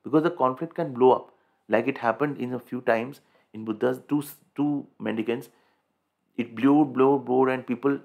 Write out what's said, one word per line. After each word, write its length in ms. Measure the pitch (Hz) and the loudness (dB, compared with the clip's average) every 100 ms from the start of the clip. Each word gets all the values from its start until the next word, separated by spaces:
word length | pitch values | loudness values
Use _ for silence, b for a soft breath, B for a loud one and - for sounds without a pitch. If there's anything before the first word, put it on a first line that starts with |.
Because 200 | 107 147 | 0 2
the 80 | 165 | 2
conflict 440 | 175 127 131 165 - | 0 -2 -2 -8 -8
can 180 | 165 | -6
blow 180 | 123 127 | 4 4
up, 220 | 117 - _ _ _ - | 4 0 _ _ _ -2
like 180 | 107 120 | 0 0
it 120 | 135 | -2
happened 400 | 117 113 147 139 | -2 -2 -4 -4
in 140 | 123 | -8
a 60 | 127 | -8
few 220 | - 127 | -10 -8
times 400 | 123 113 123 139 _ _ _ | -2 -2 -2 -12 _ _ _
in 100 | 107 110 | -14 -8
Buddha's, 360 | 107 123 127 - | -4 -2 -4 -4
two, 140 | 143 143 - _ - | -6 -6 -16 _ -4
two 320 | 147 143 - - | -4 -4 -8 -10
mendicants. 500 | 110 110 110 120 - _ _ _ _ _ _ _ _ - | -8 -6 -4 -6 -8 _ _ _ _ _ _ _ _ -10
It 180 | 117 113 | -8 0
blew, 280 | 131 147 | 4 4
blew, 360 | 147 123 135 139 | 4 4 4 4
blew, 300 | 120 127 131 | 2 2 2
and 160 | 131 123 | 0 -4
people, 340 | 117 139 139 | -4 -2 -2